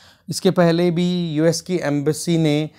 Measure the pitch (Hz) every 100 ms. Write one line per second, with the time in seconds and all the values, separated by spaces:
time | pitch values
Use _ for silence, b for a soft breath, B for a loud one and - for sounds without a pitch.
0 | B B - - 190 180 170 170 180 170
1 | 180 180 170 147 160 165 - 175 143 147
2 | 143 151 - 165 156 147 156